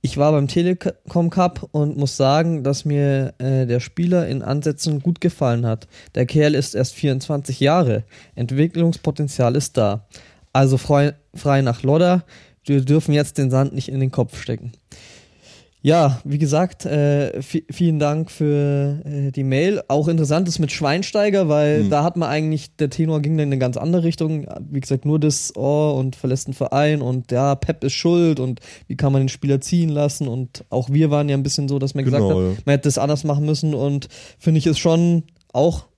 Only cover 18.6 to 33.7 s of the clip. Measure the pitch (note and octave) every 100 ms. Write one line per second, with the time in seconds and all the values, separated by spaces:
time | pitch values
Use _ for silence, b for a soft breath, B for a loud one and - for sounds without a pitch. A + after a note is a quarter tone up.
18.6 | C#3+ C#3+ C#3+ C#3+ C#3+ C#3+ C#3 C3+ C3+ C3
19.6 | F3 G#3 - C#3+ D#3 E3 C#3+ D#3 F3+ D#3+
20.6 | D3+ - D3 E3 G3 G#3 G#3 G3 E3+ D3+
21.6 | D3 D3+ G3+ D3 E3 F3 D#3 D3+ D#3 D#3
22.6 | - - D3 - D#3+ D#3 D3 D#3+ D3 C3+
23.6 | B2+ B2+ D#3 F3 E3 D#3+ D#3 D#3 - -
24.6 | D3 C#3+ C3 C3 D3 D#3 D3+ C#3 - -
25.6 | C3+ D3 D3+ C3+ C3 B2+ C3+ C3 - C3
26.6 | C3 C3+ D3+ D3+ B2+ B2+ A#2+ B2 C#3 C#3
27.6 | - D#3+ C#3 - E3+ F3 E3+ C#3+ B2+ A#2
28.6 | B B - C3+ C#3+ C3+ C3+ - C#3+ C3+
29.6 | - F3 E3 D3 D3 - C#3 B2 B2+ -
30.6 | - B2 A#2+ C#3+ D#3 D3 D3 C#3 C3+ -
31.6 | C#3 C#3 C3+ C#3 C3 B2 G2 F#2 F#2 G2+
32.6 | - C#3+ D3 B2+ C#3 D3 D3+ C#3+ D3+ D3+
33.6 | D#3+